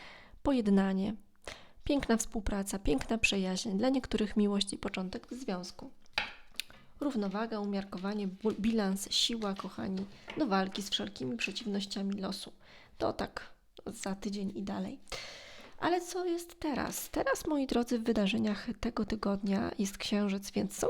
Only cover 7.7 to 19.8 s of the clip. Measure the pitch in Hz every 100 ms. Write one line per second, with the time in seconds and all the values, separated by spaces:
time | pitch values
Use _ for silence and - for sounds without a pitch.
7.7 | 196 196 190 196 208 196 185 220 202 208
8.7 | 226 196 196 - - - 233 208 196 190
9.7 | - 190 190 196 - - - 269 190 190
10.7 | - 196 - 202 - 254 240 - 190 208
11.7 | 202 196 202 196 202 190 190 - - -
12.7 | - - - - - - - - - _
13.7 | - - 196 202 196 208 208 196 196 196
14.7 | 196 190 277 - - - - - - -
15.7 | - - 349 349 370 359 339 339 - 202
16.7 | 175 - - - - - - - 294 262
17.7 | 240 240 240 226 220 202 226 214 208 -
18.7 | - 233 233 208 220 202 196 196 196 -
19.7 | -